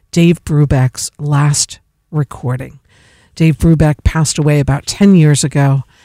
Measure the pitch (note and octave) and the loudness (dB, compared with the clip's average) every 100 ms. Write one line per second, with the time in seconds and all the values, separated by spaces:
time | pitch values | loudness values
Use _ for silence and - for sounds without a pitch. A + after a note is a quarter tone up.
0 | _ F3 E3+ E3+ - D3 C#3+ C#3 B2+ - | _ 0 2 0 -2 0 2 2 0 -4
1 | - - D3 C#3+ D3 D3 - - _ _ | -14 -10 -4 0 0 -2 -6 -10 _ _
2 | _ D3+ C3+ - B2 B2+ B2+ C#3+ _ _ | _ -6 -6 -8 -8 -8 -10 -18 _ _
3 | _ _ _ - D#3+ C#3+ E3 D#3 D3+ C#3+ | _ _ _ -2 0 2 0 2 0 0
4 | - D#3+ D#3 - D3 D3 C3+ C3+ - - | -4 -2 -4 -2 0 0 0 -4 -6 0
5 | G3+ F#3 D3+ C#3+ D3 C#3+ C#3 C3+ - _ | 4 6 4 2 -2 0 0 0 -4 _